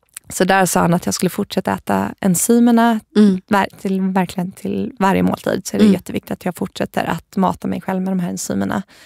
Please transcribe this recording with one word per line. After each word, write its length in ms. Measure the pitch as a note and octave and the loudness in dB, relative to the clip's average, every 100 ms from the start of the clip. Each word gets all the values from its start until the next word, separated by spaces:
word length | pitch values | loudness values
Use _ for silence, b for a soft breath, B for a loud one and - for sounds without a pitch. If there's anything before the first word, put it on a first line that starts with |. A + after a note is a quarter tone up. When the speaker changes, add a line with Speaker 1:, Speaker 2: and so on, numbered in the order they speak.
| _ - - | _ -20 -12
Speaker 1:
så 140 | - | -2
där 220 | F#3 F#3+ F3+ | 2 4 4
sa 140 | F3+ | 2
han 140 | F3 | 2
att 120 | E3+ G3 | 2 0
jag 80 | |
skulle 160 | - F#3 | -2 -2
fortsätta 420 | - G3+ - G3 | -2 -4 -4 -2
äta 400 | F#3+ - F#3+ G#3 - | -4 -2 -2 -2 -2
enzymerna 800 | G3+ E3+ - A#3+ A#3+ A3+ A#3 A3 _ G#3 | 0 0 2 4 4 4 4 0 _ 4
Speaker 2:
Mm. 240 | G#3 F#3 - | 4 2 0
Speaker 1:
ver-, 280 | G3+ - - | 0 0 -4
till, 200 | G3 F#3+ | -4 -2
verkligen 520 | F#3+ F#3+ F3 - F3+ | 0 0 -2 -4 -8
till 400 | - G3 G3 G#3 - | -8 -6 -4 -6 0
varje 240 | F#3+ F3+ | 0 2
måltid. 440 | F3+ - - - - | 0 0 -2 -4 -4
Så 100 | G3+ | 2
är 20 | |
det 60 | |
Speaker 2:
Mm. 80 | G#3 | 4
Speaker 1:
jätteviktigt 360 | F#3 - - - | 4 -2 -10 -8
att 140 | G3 | -6
jag 120 | F#3 - | -6 -6
fortsätter 480 | F#3+ - - - | -8 -6 -6 -4
att 320 | - E3+ - G3 | -4 -6 -6 -2
mata 320 | F3+ F3+ F#3+ | -2 -2 -6
mig 120 | F#3+ | -6
själv 220 | F#3+ F#3+ | -4 -4
med 80 | F#3 | -2
de 80 | F#3 | -4
här 100 | F3 | -4
enzymerna. 520 | F#3+ - G3 G3 G3+ - b | -6 -6 -4 -2 -4 -8 b